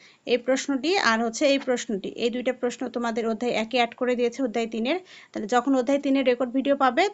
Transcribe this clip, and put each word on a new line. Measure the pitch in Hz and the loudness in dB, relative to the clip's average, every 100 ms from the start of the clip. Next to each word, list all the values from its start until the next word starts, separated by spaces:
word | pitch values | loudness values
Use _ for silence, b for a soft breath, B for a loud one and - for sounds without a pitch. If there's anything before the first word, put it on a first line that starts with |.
| b b - | b b -2
এই | 240 233 | -2 0
প্রশ্নটি | 262 - 277 285 392 - | -2 0 -2 0 2 2
আর | 220 233 | 2 0
হচ্ছে | 226 294 | 2 2
এই | 277 262 | 2 0
প্রশ্নটি, | 247 - 196 - - | -4 -2 -6 -6 -4
এই | 240 | -2
দুইটা | 240 240 | -2 -4
প্রশ্ন | 262 247 240 254 | -2 -4 -4 -6
তোমাদের | 233 240 226 226 | -4 -4 -2 -2
অধ্যায় | 220 247 208 | -2 -2 -2
একে | 220 247 | -2 0
অ্যাড | 233 - | 0 0
করে | 247 247 | -2 0
দিয়েছে | 240 233 | 0 0
অধ্যায় | 262 233 226 | -2 -2 -4
তিনের। | 220 233 359 B B B | -2 -2 -2 B B B
তাহলে | - 202 | -8 0
যখন | 247 247 262 | 0 2 2
অধ্যায় | 240 277 | 2 2
তিনের | 285 269 254 | 2 2 2
রেকর্ড | 247 262 262 | 2 0 0
ভিডিও | 277 277 | 2 2
পাবে, | 262 247 403 | 2 4 2